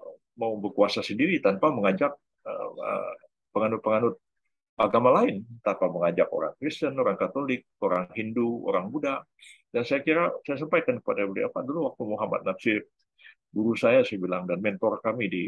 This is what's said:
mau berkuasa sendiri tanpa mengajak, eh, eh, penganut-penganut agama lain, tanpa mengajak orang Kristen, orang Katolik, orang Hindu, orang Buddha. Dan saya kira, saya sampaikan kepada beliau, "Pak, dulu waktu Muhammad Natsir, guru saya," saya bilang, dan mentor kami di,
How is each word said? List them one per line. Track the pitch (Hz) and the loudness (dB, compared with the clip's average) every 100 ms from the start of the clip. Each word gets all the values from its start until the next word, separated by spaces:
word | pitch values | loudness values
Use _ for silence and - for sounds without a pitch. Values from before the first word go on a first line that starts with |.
| - - _ - | -14 -20 _ -6
mau | 113 107 | -4 -4
berkuasa | 101 101 101 113 | -4 2 2 2
sendiri | - 104 165 160 | -4 0 2 2
tanpa | 98 98 156 | 2 2 2
mengajak, | 123 101 95 143 - _ _ - | 2 2 2 0 -2 _ _ -10
eh, | - - | -8 -8
eh, | - - 98 92 - _ _ _ | -8 -4 -4 -6 -10 _ _ _
penganut-penganut | 104 110 110 110 110 117 - _ _ _ _ _ - | -2 0 0 0 2 2 -2 _ _ _ _ _ 0
agama | 104 117 123 165 | 4 6 6 6
lain, | 233 98 110 117 104 | 4 -2 -10 -4 -2
tanpa | 98 90 | 0 0
mengajak | 87 87 87 - | 2 2 2 2
orang | 82 78 - | 0 -4 -4
Kristen, | 143 - 143 131 | -6 -4 -2 0
orang | 107 95 | 0 0
Katolik, | 92 135 139 123 - _ | -2 -2 -2 -4 -6 _
orang | 98 90 90 | 0 0 -2
Hindu, | 113 110 117 117 120 92 | -6 -4 -2 -2 -2 -2
orang | 98 98 | -2 -2
Buddha. | 147 147 - - _ - - _ | -4 -4 -4 -8 _ -20 -20 _
Dan | 117 120 | -4 0
saya | 139 | 0
kira, | 160 160 175 - | 2 2 2 -2
saya | - 139 | -6 -6
sampaikan | 156 170 - 120 | 0 0 2 -2
kepada | - 110 101 | -2 -2 -2
beliau, | 98 104 | -2 -4
"Pak, | - | -4
dulu | 87 165 151 | -6 -4 -4
waktu | - | -4
Muhammad | 110 107 110 104 | -6 -4 -2 -2
Natsir, | 95 92 117 107 - _ _ _ - - _ | -2 -2 0 -2 -4 _ _ _ -20 -20 _
guru | 104 113 110 | -2 0 2
saya," | 117 131 | 4 4
saya | - 101 | 4 -2
bilang, | 90 90 90 | -4 -4 -2
dan | 87 | -2
mentor | 104 98 110 101 | -2 -2 -2 0
kami | 113 120 101 | -2 -4 -4
di, | 90 | -4